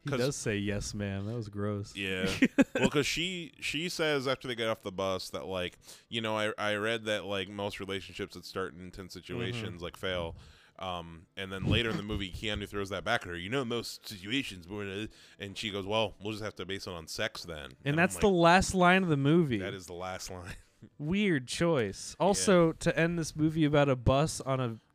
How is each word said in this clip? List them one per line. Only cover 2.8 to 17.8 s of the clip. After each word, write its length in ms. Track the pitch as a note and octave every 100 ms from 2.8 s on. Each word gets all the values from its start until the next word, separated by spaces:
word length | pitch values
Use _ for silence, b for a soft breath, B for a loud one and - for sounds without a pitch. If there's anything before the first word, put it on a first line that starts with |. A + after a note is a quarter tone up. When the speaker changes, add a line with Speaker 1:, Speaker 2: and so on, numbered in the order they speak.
| C3
Speaker 2:
'cause 160 | D3 B2
she, 460 | D3+ F3 F3+ E3 -
she 280 | - D3 F3
says 380 | - D#3 C#3+ C3
after 220 | C3 C3
they 80 | A#2
get 100 | A2+
off 140 | A2+
the 80 | G#2
bus 380 | F#2+ F#2+ F#2 -
that, 160 | F#2 D2
like, 320 | F#2 F2+ - B B B
you 120 | A#2
know, 160 | A2+ G#2+
"I, 160 | G#2+ -
I 160 | G#2
read 300 | G#2 G#2+ A#2
that, 200 | A2 G#2
like, 240 | F2+ G2+ F#2+
most 300 | G#2 G2+ -
relationships 560 | F#2+ G2 F2 F#2 G2
that 100 | F#2
start 300 | - G2 F#2
in 60 | D#2
intense 320 | F2+ E2+ F#2
Speaker 1:
Mm-hmm. 60 | F#2
Speaker 2:
situations, 600 | F2 F#2 A#2+ A#2+ G2+ F2
like, 160 | E2+ -
fail." 380 | F#2+ F2+ E2 E2 b b b -
Um, 420 | F#2 F2+ E2 E2 F2 -
and 140 | F#2+
then 120 | F#2+ F#2+
later 220 | A2 A#2
in 60 | G#2+
the 60 |
movie, 280 | G#2 G#2+ F#2+
Keanu 380 | - A2 G#2 G2
throws 220 | G#2 G2
that 140 | G2
back 180 | E2+ A#2
at 60 | F#2
her. 80 | F2
"You 100 | F2+
know, 160 | C3+
most 420 | A#2 A#2+ G#2+ - -
situations," 580 | G#2 G2 C#3 - F#2+ E2 G#2 G2+ G2 G#2+ B B B
and 180 | G2+ F#2
she 140 | A2
goes, 160 | G2 F#2+
"Well, 280 | G#2+ G#2 -
we'll 120 | G2
just 120 | G#2+
have 120 | G#2 -
to 100 | F2+
base 200 | G2 -
it 20 |
on 160 | F2 D#2+
sex 380 | - G#2+ -
then." 120 | E2+ D#2 C2+
Speaker 1:
And 80 | B1+